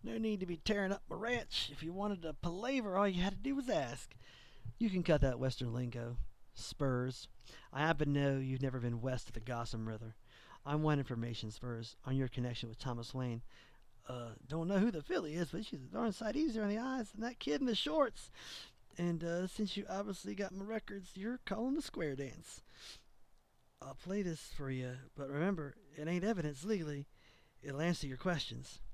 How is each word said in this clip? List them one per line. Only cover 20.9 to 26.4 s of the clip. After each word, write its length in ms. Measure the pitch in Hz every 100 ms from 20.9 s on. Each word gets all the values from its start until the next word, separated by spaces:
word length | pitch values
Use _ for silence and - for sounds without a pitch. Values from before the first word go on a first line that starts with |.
| 202 185 190
you're 220 | 208 247
calling 360 | - 202 247
the 80 | 302
square 320 | - - 156
dance. 480 | 135 135 82 - - - - - - - - - - _ _ _ -
I'll 140 | -
play 280 | - 180 202
this 300 | 180 156 -
for 180 | - 135
you, 280 | 131 127 127 127
but 160 | - 135
remember, 460 | 143 180 180 143 - - -
it 100 | 151
ain't 160 | 175
evidence 420 | 196 202